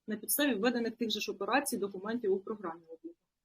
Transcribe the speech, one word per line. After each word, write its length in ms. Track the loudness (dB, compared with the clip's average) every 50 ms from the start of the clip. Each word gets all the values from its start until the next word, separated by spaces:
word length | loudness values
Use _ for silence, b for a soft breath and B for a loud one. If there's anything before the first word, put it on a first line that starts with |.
| -6
на 80 | -6 -6
підставі 400 | -6 -2 -2 2 4 4 4 4
введених 400 | 4 2 2 2 2 0 -2 -2
тих 160 | -2 0 0
же 80 | 0 0
ж 120 | 0 -4
операцій, 460 | -4 -4 0 2 2 2 2 2 -2
документів 560 | -2 -2 -4 -4 -6 -4 -4 -4 0 2 2 2
у 40 |
програмі 440 | 2 0 -6 -8 -6 -6 -6 -8 -8
обліку. 340 | -14 -16 -16 -14 -14 -14 -14 _ _ _ _ _